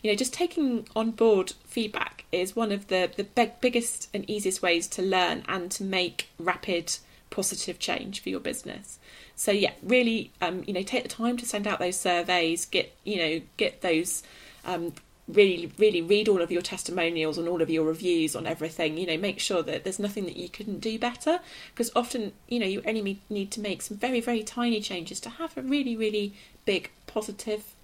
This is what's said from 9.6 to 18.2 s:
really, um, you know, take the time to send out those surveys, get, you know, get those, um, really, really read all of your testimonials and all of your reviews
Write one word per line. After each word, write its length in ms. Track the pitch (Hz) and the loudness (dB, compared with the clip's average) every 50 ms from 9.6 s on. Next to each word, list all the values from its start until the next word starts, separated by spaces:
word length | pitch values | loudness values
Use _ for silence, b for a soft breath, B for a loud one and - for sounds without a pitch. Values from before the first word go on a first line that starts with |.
| 196 - - - - | 4 2 0 -4 0
really, 480 | 180 247 254 247 233 226 220 - - - - | 4 4 6 6 4 2 0 -2 -6 -6 -4
um, 220 | 180 170 180 185 - | -2 -2 -2 -4 -4
you 80 | - 196 | -4 -4
know, 80 | 185 | -4
take 220 | 190 196 - 254 - | -2 0 -2 -2 -2
the 60 | - | -4
time 280 | - - 226 240 247 | -6 -2 0 0 0
to 80 | 240 - | 0 -4
send 220 | - - 208 202 | -4 -4 -2 -2
out 120 | 208 196 - | -2 -2 0
those 200 | 180 180 185 - | 0 0 -2 0
surveys, 640 | - 185 175 175 170 175 180 175 165 165 165 170 - | 0 2 2 2 2 2 2 2 4 2 0 0 -2
get, 280 | - - 180 - - - _ _ | 0 0 0 0 -2 -8 _ _
you 140 | 196 208 | -4 -2
know, 240 | 180 165 156 160 165 - - _ | 0 0 0 0 -2 -4 -10 _
get 260 | - 208 - - - | 0 0 0 0 -2
those, 420 | - 180 165 160 180 190 - - B B B B B B B B B | 0 2 2 2 2 0 -4 -6 B B B B B B B B B
um, 280 | - 180 170 170 170 - - - _ - _ - | -4 -4 -4 -4 -6 -8 -10 -20 _ -20 _ -14
really, 440 | - 165 208 202 196 180 165 170 170 - | 2 6 6 8 8 6 0 -4 -10 4
really 240 | - 214 214 202 170 | 6 6 6 6 4
read 280 | 165 170 202 208 214 214 | 4 4 4 4 6 4
all 120 | 202 185 | 4 4
of 100 | 170 170 | 2 2
your 100 | 175 175 | 0 -2
testimonials 760 | 185 - 190 185 - - 175 185 170 170 170 160 156 156 147 | -2 -2 -6 -6 -8 -4 -2 0 0 0 2 0 0 0 0
and 100 | 170 165 | -2 -2
all 140 | 170 180 170 | 0 2 2
of 80 | 160 151 | 2 2
your 140 | 160 160 156 | 4 2 2
reviews 520 | 156 160 160 - 180 175 165 | 2 0 0 2 2 4 4